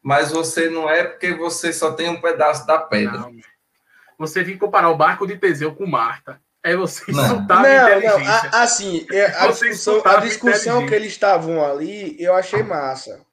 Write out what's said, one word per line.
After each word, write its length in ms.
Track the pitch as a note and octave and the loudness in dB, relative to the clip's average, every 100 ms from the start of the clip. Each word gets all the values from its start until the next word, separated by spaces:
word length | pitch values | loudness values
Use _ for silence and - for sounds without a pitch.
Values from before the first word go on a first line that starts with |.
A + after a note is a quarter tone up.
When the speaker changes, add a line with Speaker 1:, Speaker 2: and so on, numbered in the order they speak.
| C#3 | 2
Speaker 1:
mas 240 | C#3+ D3+ | 0 0
você 380 | D#3+ D#3+ E3+ E3 | -4 -4 -2 -2
não 200 | E3 D#3 | -2 0
é 140 | E3 | 0
porque 300 | F3 - F3+ | 0 -6 -6
você 400 | E3 E3 E3 E3+ | -4 -6 -4 -6
só 180 | D#3+ D#3+ | -2 -4
tem 160 | D3+ E3+ | -4 -6
um 140 | E3+ | -4
pedaço 440 | E3+ E3 D3+ C#3+ - | -4 2 0 0 0
da 120 | D#3 | 0
pedra. 400 | - G#2 G#2+ A#2 | 0 -2 -2 -6
Speaker 2:
Não, 120 | A2 | -12
meu. 100 | A#2 _ _ _ _ _ _ _ _ | -18 _ _ _ _ _ _ _ _
Você 240 | D#3 F#3 | -6 -4
vir 160 | F3+ F#3+ | -6 -4
comparar 320 | G3+ G3+ E3+ | 0 2 2
o 60 | D3+ | 4
barco 320 | D3+ F#3+ F#3+ | 2 0 -6
de 80 | G3 | -2
Teseu 400 | G3 C#3+ D3+ D3+ | -2 0 -4 -6
com 100 | G3 | -4
Marta, 540 | B2+ A2+ - - - _ _ | -2 -2 -6 -16 -20 _ _
é 140 | E3+ F3+ | -4 -2
você 260 | F3+ - - | -4 -8 -6
Speaker 1:
Não. 140 | C#3+ C3+ | -2 0
Speaker 2:
insultar 320 | A#3+ - F#3+ | 0 2 4
a 40 | |
Speaker 3:
Não, 80 | C4+ | 6
Speaker 2:
minha 120 | C4+ | 8
Speaker 3:
não, 160 | A#3 G3 | 6 4
Speaker 2:
inteligência. 520 | G#3+ G3 F#3 A3+ - | 4 2 2 0 2
Speaker 3:
a-, 80 | A3+ | 0
assim, 420 | A#3 - G3 E3 - | 2 0 -4 -6 -2
é, 140 | G3 G3+ | 0 0
a 220 | E3+ F#3+ | 2 0
Speaker 2:
Você 200 | - - | 2 -2
Speaker 3:
discussão, 240 | G#3 G#3+ G#3+ | -2 0 2
Speaker 2:
insultar 180 | F#3 | 4
Speaker 3:
a 20 | G#3 | 4
Speaker 2:
a 40 | |
minha 80 | A3+ | 2
Speaker 3:
discussão 240 | - B3 G#3 A3+ A#3+ | -2 0 0 0 -2
que 60 | - | 0
Speaker 2:
inteligência. 100 | G#3+ | -2
Speaker 3:
eles 160 | G#3+ | -2
estavam 540 | - G3+ F3+ D#3+ E3 D3 | 0 2 2 0 -2 -2
ali, 500 | C#3+ D#3+ G#3 F#3 D3+ | -2 -6 -8 -12 -4
eu 160 | E3+ F#3 | 0 0
achei 280 | F#3 C#3 | 0 -4
massa. 560 | - D#3+ C#3 B2+ - G2 _ | -2 -4 -4 -8 -12 -20 _